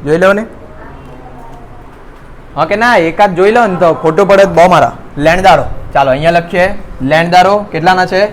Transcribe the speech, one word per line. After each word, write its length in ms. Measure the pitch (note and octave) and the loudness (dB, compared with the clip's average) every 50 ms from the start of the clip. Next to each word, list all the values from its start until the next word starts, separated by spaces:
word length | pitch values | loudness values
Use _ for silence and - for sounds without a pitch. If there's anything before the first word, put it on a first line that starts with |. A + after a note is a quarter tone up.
| - | -2
જોઈ 140 | C#3+ D3+ E3+ | -2 0 2
લો 140 | F3+ F#3+ G3 | 2 2 0
ને. 120 | G3+ A3+ A3+ - - - - - - - - - - - - - - - - - - - - - - - - - - - - - - - - - - - - - - - - - | 0 -4 -8 -14 -20 -20 -20 -20 -20 -20 -20 -20 -20 -20 -20 -20 -20 -20 -20 -20 -20 -20 -20 -20 -20 -20 -20 -20 -20 -20 -20 -20 -20 -20 -20 -20 -20 -20 -20 -20 -20 -20 -16 -6
હા 100 | C#3+ D#3 | -6 -4
કે 100 | D#3+ G3 | -2 -2
ના, 200 | G#3 A3+ A#3+ A#3+ G#3 E3 E3 | -2 0 0 2 2 0 -2
એકાદ 280 | D#3 - G#3 G3+ F3+ | 0 0 0 0 2
જોઈ 160 | D#3+ F#3 G3+ A3 | 2 0 2 2
લો 100 | B3 A#3+ | 2 0
ને 100 | G#3 F#3 | 0 0
તો 120 | E3+ F3+ E3 D#3+ | 0 0 0 0
ખોટું 340 | - - D#3+ E3 D#3+ G3+ F3 | 0 -2 -2 0 0 2 2
પડે 160 | - G3 G3 | 4 4 4
તો 100 | F#3+ E3+ E3 | 2 4 4
બહુ 80 | E3+ F#3 | 4 4
મારા. 240 | F3+ D#3+ B2+ A#2 - - - - - - | 6 4 2 0 -2 -8 -18 -16 -8 -2
લેણદારો, 460 | C#3+ D#3+ E3 F#3 F#3 F#3+ E3+ D3 - - - - - - - | 0 0 0 2 4 4 4 4 2 -2 -6 -8 -10 -4 -2
ચાલો 160 | D3 C#3 C3+ | 0 2 2
અહીંયા 260 | B2+ C#3 D3+ E3 F3 E3+ | 0 0 0 0 0 0
લખીએ, 280 | E3+ E3+ - F3 F3+ F#3+ G3+ G3+ - - - - C3 | -2 -2 -2 -2 -2 0 -2 -6 -10 -12 -12 -8 -4
લેણદારો 520 | C3 D3+ D#3+ E3+ F3 F3 F3+ F3+ F#3 G3+ G#3 G3+ G#3 - | 0 0 0 0 2 4 4 4 4 2 0 -2 -4 -8
કેટલાના 340 | D#3+ D#3 F3+ F#3 F#3 F#3 | -2 0 0 2 2 0
છે? 140 | F3+ F#3+ F#3 G3+ G#3+ | -2 0 -2 -2 -2